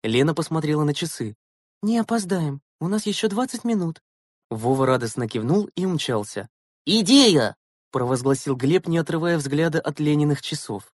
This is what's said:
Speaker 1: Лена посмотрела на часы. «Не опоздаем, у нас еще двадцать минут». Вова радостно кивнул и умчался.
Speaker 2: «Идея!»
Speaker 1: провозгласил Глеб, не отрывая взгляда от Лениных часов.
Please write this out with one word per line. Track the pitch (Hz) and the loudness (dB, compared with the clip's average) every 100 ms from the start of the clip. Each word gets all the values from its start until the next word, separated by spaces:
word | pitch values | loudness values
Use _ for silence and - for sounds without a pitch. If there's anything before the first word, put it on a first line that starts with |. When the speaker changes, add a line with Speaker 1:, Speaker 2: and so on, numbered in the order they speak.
Speaker 1:
Лена | 113 117 147 | 2 2 2
посмотрела | 160 160 160 151 151 | 0 -2 -2 0 0
на | 147 | 0
часы. | 143 170 - 110 - _ _ _ _ | -2 -6 -8 -10 -10 _ _ _ _
«Не | 208 233 | -2 0
опоздаем, | 220 233 185 185 151 139 _ _ | 0 -2 -2 -2 -2 -6 _ _
у | 160 | -4
нас | 214 208 | -2 -2
еще | 190 220 | -2 -2
двадцать | 202 254 233 | 0 -4 -4
минут». | 233 220 170 160 _ _ _ _ _ | -2 0 -2 -6 _ _ _ _ _
Вова | 113 117 135 | -4 0 2
радостно | 127 127 117 - 117 | 4 2 0 -4 -4
кивнул | 113 117 196 208 | -2 0 0 0
и | - 185 | -4 -2
умчался. | 165 - 113 104 104 101 _ _ _ | -2 -2 -2 -4 -10 -12 _ _ _
Speaker 2:
«Идея!» | - 214 190 277 247 156 107 - _ _ _ | 0 2 6 6 8 4 2 -4 _ _ _
Speaker 1:
провозгласил | 131 123 127 131 135 - 127 | -4 -2 0 0 0 -2 0
Глеб, | 135 180 170 | 2 2 2
не | 165 | -2
отрывая | 160 165 170 165 | 0 -2 0 0
взгляда | 139 143 165 156 | 0 0 0 0
от | - 139 | -4 -2
Лениных | 151 147 147 143 | 2 4 2 0
часов. | - 151 - 101 - | -4 -10 -8 -10 -12